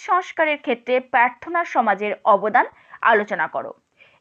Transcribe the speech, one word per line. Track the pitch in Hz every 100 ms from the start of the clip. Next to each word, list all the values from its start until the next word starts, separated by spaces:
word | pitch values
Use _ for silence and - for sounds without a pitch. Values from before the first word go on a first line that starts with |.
| -
সংস্কারের | 370 370 - 311 294 277
ক্ষেত্রে | 240 - 254
প্রার্থনা | 254 254 240 247 - 339 339
সমাজের | 269 226 196 208 - -
অবদান | 202 208 247 453 - _ -
আলোচনা | 220 220 208 185 160
করো। | 135 - - _ _ _ _